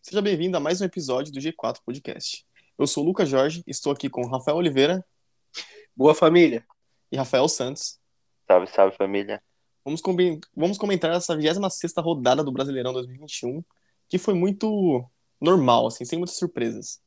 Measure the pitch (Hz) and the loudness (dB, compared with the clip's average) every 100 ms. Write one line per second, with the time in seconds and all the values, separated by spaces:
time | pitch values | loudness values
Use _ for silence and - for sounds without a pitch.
0 | - 196 202 180 175 180 147 180 190 185 | -4 -2 0 0 0 -2 -2 -2 -2 -4
1 | 139 127 147 139 147 165 117 120 - 131 | -4 -2 -4 -6 -8 -6 -6 -6 -10 -10
2 | - - - - _ _ _ - 139 - | -10 -10 -10 -12 _ _ _ -2 0 2
3 | 147 185 165 135 139 170 - 165 - 143 | 0 0 2 2 2 -2 -10 -6 -4 -4
4 | 139 - 120 131 127 156 175 135 143 185 | -4 -6 -4 -4 -2 0 0 2 2 2
5 | - _ _ _ _ - - - _ - | -6 _ _ _ _ -18 -18 -20 _ 2
6 | 139 151 160 170 165 117 _ _ _ _ | 4 6 6 8 6 4 _ _ _ _
7 | _ 127 131 127 139 - 127 143 - - | _ -6 0 2 2 0 -4 -6 -10 -10
8 | _ _ _ _ _ 92 92 - 95 95 | _ _ _ _ _ 2 4 2 2 2
9 | 98 101 101 104 _ _ _ _ - 156 | -4 -2 -4 -10 _ _ _ _ -8 -6
10 | 190 180 180 160 - - 165 202 214 190 | -2 2 0 0 -10 -2 -2 0 -2 0
11 | 170 175 175 160 151 175 196 - 170 - | 0 -2 -2 0 0 0 -2 -4 -6 -4
12 | 165 160 127 131 147 131 139 135 123 127 | -2 0 2 2 0 -2 -4 -4 -4 -6
13 | 127 127 151 - 123 143 170 _ _ _ | -8 -14 -14 -8 -8 -8 -12 _ _ _
14 | _ 180 202 185 185 202 220 208 185 131 | _ -4 0 0 0 0 -2 0 2 0
15 | 123 _ _ _ 151 185 131 120 120 - | -2 _ _ _ 2 4 6 4 4 -4
16 | 123 165 175 - 175 - 117 110 - - | -6 -6 -4 -4 -6 -4 -4 -6 -12 -16